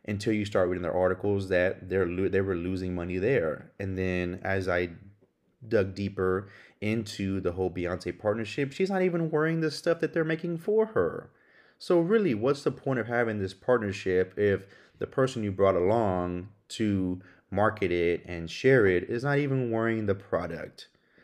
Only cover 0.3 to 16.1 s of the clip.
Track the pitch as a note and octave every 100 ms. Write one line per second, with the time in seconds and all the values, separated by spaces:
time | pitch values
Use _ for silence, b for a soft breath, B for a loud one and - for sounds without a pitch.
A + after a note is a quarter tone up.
0.3 | G#2+ G2+ G2+ F2+ F2+ F2 F2+ F#2 F#2 G#2
1.3 | G2 F#2+ F2+ F#2 - F#2 F#2+ F2 F2+ F#2+
2.3 | F#2+ G2 E2+ F2+ F#2 F#2 F2+ F2 F2+ G#2+
3.3 | C3 D#2+ D2 - - G2 F#2 F#2 F2+ F2
4.3 | F#2+ G2 G2 F#2 F2+ F2 E2+ - - _
5.3 | _ _ _ A2+ A2 F#2+ F#2 G2 G2+ F#2
6.3 | F#2+ G2+ B B B G#2+ A2+ G#2+ - G2
7.3 | F#2+ F#2 F2 F#2 E2+ F2 F#2 F2+ - G#2+
8.3 | A2+ G#2+ - C#3 C#3 F#3 F#3+ F#3 E3+ E3
9.3 | D#3 D#3 E3 D#3 C#3+ E3+ E3 D#3 E3+ D#3+
10.3 | E3 F3 E3 G#3 G#3+ A3 G#3+ E2+ - -
11.3 | b b b b b - F3 E3+ A3 F#3
12.3 | G#2 B2+ C#3+ D3 C3+ C#3 C3 A2 A#2+ A#2
13.3 | G#2+ F#2+ - - B2 G#2 F#2+ F#2+ F#2 F#2
14.3 | - G#2 F#2+ - B B - - - C3
15.3 | A#2+ G#2 F#2+ G2 F2+ F2+ A#2 G#2